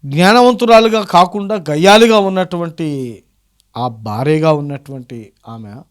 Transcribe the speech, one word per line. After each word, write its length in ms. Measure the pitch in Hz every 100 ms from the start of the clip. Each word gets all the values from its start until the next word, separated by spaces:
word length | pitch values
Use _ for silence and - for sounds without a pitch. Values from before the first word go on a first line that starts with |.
| 143
జ్ఞానవంతురాలుగా 960 | 143 180 233 247 233 240 226 226 220
కాకుండా 600 | 202 175 180 202 196 208 156
గయ్యాలిగా 500 | 151 180 208 233 220
ఉన్నటువంటి 1040 | 196 190 180 175 170 165 160 139 127 107 _ _ _ _ _ -
ఆ 100 | 120
భార్యగా 640 | 110 110 107 139 156 156
ఉన్నటువంటి 840 | 151 143 139 143 139 120 120 104 _ -
ఆమె 280 | 113 107 107 175